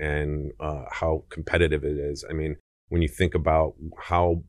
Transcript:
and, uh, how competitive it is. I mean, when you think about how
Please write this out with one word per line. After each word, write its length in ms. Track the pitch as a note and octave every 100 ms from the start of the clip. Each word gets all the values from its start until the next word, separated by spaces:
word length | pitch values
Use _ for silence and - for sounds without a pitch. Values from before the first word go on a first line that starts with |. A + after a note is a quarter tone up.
and, 540 | D2+ D2 D2 D2+ C#2+ -
uh, 240 | D#2 D2 -
how 320 | - E2 D#2 -
competitive 540 | - D#2 E2+ E2+ D2+
it 140 | D2 D2
is. 260 | C#2+ C#2+ -
I 40 |
mean, 220 | D#2 D#2 D2+ _ _ -
when 140 | E2+
you 80 | E2+
think 260 | - F#2 E2+
about 380 | D#2+ D#2 D#2+ - D#2 -
how 460 | - F2 F2 E2+